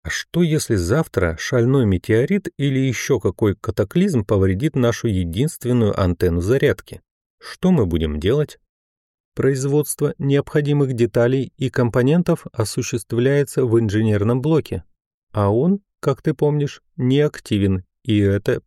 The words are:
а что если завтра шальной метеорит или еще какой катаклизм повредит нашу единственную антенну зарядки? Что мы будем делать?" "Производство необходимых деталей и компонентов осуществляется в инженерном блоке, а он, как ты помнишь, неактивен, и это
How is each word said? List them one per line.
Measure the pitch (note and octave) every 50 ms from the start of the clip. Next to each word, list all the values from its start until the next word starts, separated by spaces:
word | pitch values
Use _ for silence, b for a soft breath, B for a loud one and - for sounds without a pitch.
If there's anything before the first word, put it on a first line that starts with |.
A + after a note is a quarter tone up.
а | _ -
что | - - - _ - E3+
если | F3+ D#3+ D#3 D3 - - A#2
завтра | G2 F2 E2+ A2+ D#3+ D#3+ - - G2 F2+ E2 D#2+
шальной | - - - C3+ B2 A#2 B2+ C3+ C#3 A#2+
метеорит | G2+ F#2+ F2 - - A2 A2 C3+ - G3 G3+ - - _
или | - C#3 C#3+ C3+ C3+
еще | C3 C3+ A#2 - - - C#3+ G#2+
какой | - G#2 - - A2+ G#2 F#2+
катаклизм | _ - - - - G#2+ - - F3 F#3+ G#3 D#3+ A#2+ G2+
повредит | - A2 G2 F#2+ F#2+ F#2 F#2 C3+ D#3 -
нашу | C3+ B2 A#2 A#2 - -
единственную | A#2+ G2+ F#2 F2+ E2 D#2+ G2 C3+ D#3 - - - A#2 B2 B2 A2+ G2+ - -
антенну | F#2+ F2+ E2+ - F#2 F2+ E2+ F2
зарядки? | E2+ G2 B2+ C#3 D3+ C3+ - - - - - - _ _ _ _ _ _ _ _
Что | - - - _ - F#3
мы | F#3 D3+ G#2
будем | E2+ E2 D#2+ D#2+ D#2 D2+ D2+
делать?" | D#2 G2 B2 D3+ D3 - - _ _ _ _ _ _ _ _ _ _ _ _ _ _ _ _
"Производство | - - C3 C#3 C3 C3+ C#3+ C#3 D3+ C#3+ - - - D3 C#3+ -
необходимых | - C#3 C#3 C#3 C#3+ C#3 - - D#3 C#3+ C#3+ D3 D3 C#3+ C3 C3
деталей | A#2 A#2+ A#2 - B2 A#2 B2 C3 C3+ B2+ - _
и | - C#3 B2
компонентов | - C#3 B2 A#2 - C3 B2 C3 D#3 F3+ F3 - E3 - - -
осуществляется | - - A2 - - C3+ A#2+ - - A2+ - _ A#2+ A2+ B2 C3+ C#3 C#3+ C#3+ - - D3 C3
в | A#2+ A2 A#2
инженерном | A2+ G#2 F#2+ G#2+ A2 A2 G#2 G2+ G2+ A2 B2 C3
блоке, | B2 D#3 E3 D3 - - F#2+ F#2 - _ _ _ _ _ _ _ _ _
а | - G#2 G2+ G2+
он, | G#2 A#2 C#3+ F3 G3+ G3+ _ _ _ _
как | - C#3+ C3+ -
ты | _ E3 D3+
помнишь, | - D3+ D3 D3 D3 C#3+ C#3 - - _ _ _
неактивен, | E3 B2+ B2 C3 C#3+ D3 D3+ - - _ - A2 G2+ G2 G2 F#2+ F#2 - _ _ _ _
и | - G#2+ G#2
это | G2+ G2 G2 G2+ - - A#2+ - _